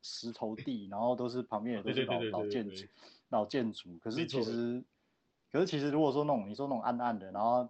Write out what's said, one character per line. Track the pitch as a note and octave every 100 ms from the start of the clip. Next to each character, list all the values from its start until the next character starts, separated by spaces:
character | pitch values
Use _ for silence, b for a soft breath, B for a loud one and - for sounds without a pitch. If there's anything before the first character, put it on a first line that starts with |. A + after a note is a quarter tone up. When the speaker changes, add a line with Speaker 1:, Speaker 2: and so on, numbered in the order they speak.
Speaker 1:
石 | - - A#2
头 | A2+ A2 A2
地， | C3+ A#2+ G2
然 | G2
后 | A#2+
都 | B2 B2
是 | B2
旁 | A2+ G#2+
边 | A2+ A2+
也 |
都 | A2
是 | B2+ B2
老， | F2+
Speaker 2:
对， | A2+
对， |
对， |
对， |
对， |
Speaker 1:
老 | F#2 G#2
建 | A#2+ G#2
筑， | F#2+
Speaker 2:
对。 | G2 B B B B
Speaker 1:
老 | A2+ G#2
建 | C#3+ A2+
筑， | - F2+ E2+
可 | A2+
是 | C3 E3
其 | C3+
实， | A2+
Speaker 2:
没 | A#2 A#2+ B2
错。 | - _ _ _ _ _ _
Speaker 1:
可 | C#3+
是 | F3+
其 | D3+
实 | C#3+
如 | D3
果 | D3+
说 | C3+
那 | D3+
种， | C3 G2
你 |
说 | G#2+ C#3
那 |
种 | B2
暗 | G#2+ B2
暗 | B2 A2
的， | F#2+
然 | G2
后， | A2+ B2 A#2+